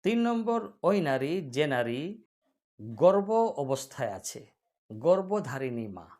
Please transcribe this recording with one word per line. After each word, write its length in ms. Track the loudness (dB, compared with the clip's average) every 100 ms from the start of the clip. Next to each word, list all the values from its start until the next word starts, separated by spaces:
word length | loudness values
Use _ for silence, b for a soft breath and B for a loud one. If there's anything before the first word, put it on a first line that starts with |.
তিন 120 | 2 2 2
নম্বর, 320 | 0 0 -2 -4 0
ওই 140 | 2 4
নারী, 300 | 2 0 0 -4 -4
যে 140 | 0 2
নারী 320 | 2 0 -2 -6 -10 _ _ _ _ _ _ -12 4
গর্ভ 280 | 6 6 2 2 2 -2
অবস্থায় 480 | -2 -4 -4 -6 -6
আছে, 280 | -6 -12 -14 -18 _ _ _ _
গর্ভধারিণী 1000 | -2 2 2 2 -4 -4 -6 -4 -4 -8
মা 200 | -12 -18